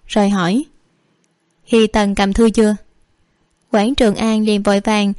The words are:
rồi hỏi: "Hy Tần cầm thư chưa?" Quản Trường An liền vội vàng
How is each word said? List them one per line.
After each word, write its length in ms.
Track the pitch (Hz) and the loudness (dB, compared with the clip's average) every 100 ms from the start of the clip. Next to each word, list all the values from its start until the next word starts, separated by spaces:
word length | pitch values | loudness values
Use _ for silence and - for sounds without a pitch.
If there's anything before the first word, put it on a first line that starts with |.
| - | -6
rồi 220 | 220 202 | -2 0
hỏi: 360 | 202 175 240 311 _ _ _ _ _ _ _ _ _ | 0 0 -2 -4 _ _ _ _ _ _ _ _ _
"Hy 220 | - 226 214 | -2 0 2
Tần 280 | 214 202 | 0 -2
cầm 180 | 202 196 | -2 -2
thư 180 | 196 226 | 2 2
chưa?" 260 | 214 214 208 - _ _ _ _ _ _ _ - | 2 0 0 -8 _ _ _ _ _ _ _ -4
Quản 220 | 214 214 | -2 0
Trường 200 | 277 226 | 2 0
An 300 | - 220 220 | 0 -2 0
liền 180 | 214 208 | 0 0
vội 180 | 208 202 | 0 0
vàng 320 | 220 214 202 | 0 -2 -2